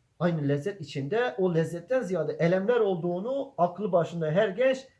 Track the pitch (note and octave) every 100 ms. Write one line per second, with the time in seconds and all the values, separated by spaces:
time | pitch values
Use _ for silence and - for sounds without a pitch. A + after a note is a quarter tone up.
0 | _ - F3 E3 C#3+ C#3+ F3+ G3+ D3+ C#3+
1 | C#3 G#3+ B3 A#3+ F#3 E3 D#3+ E3+ - B3+
2 | G3+ F3+ D3+ - E3 F#3 G3 A#3+ G#3 F3+
3 | F3 F3 G#3+ C#4 C4+ - F3 F3 G3+ F3
4 | D#3+ E3+ D#3 E3+ G#3+ F#3+ C4 C4 -